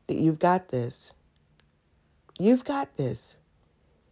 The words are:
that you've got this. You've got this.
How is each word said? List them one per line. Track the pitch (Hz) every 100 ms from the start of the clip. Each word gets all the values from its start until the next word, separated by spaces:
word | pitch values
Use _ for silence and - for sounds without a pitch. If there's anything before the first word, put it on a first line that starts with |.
| -
that | -
you've | 160 156
got | 175 185 180
this. | 127 120 - - - _ _ _ _ _ _ _ _ _ _ _ -
You've | 190 254
got | - 277 - -
this. | 131 123 - - _ _ _ _ _ _ _